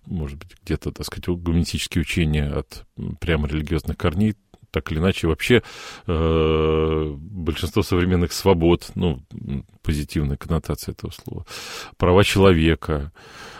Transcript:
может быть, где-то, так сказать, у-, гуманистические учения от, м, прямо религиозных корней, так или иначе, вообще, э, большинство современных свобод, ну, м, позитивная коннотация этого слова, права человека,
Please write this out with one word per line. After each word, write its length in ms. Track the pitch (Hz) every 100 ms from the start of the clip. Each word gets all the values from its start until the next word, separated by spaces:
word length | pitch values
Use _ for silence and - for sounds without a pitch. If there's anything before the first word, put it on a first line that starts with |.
| -
может 300 | 87 73 71
быть, 120 | - -
где-то, 300 | - 78 -
так 140 | - 85
сказать, 220 | - -
у-, 80 | 87
гуманистические 680 | 85 85 82 - - 87
учения 440 | 78 - 78 76 73
от, 380 | 71 - - - -
м, 180 | - -
прямо 320 | - 80 73
религиозных 480 | 78 76 80 - 80
корней, 400 | 87 82 107 104 _ - _
так 220 | - -
или 60 | 78
иначе, 280 | 92 - 85
вообще, 340 | 78 - 123 - - - - -
э, 1080 | 80 82 80 78 78 78 78 78 78 76 71
большинство 640 | 82 98 82 80 87 110
современных 500 | 92 90 90 90 85
свобод, 580 | - 98 87 85 87 -
ну, 260 | - 90 65 -
м, 320 | - 67 69 - -
позитивная 540 | - 76 71 - 71 69
коннотация 560 | 76 80 - 73 -
этого 180 | - -
слова, 360 | - - - - - - - - -
права 260 | 90 92
человека, 880 | 101 98 95 85 80 78 - 76 71 - - - -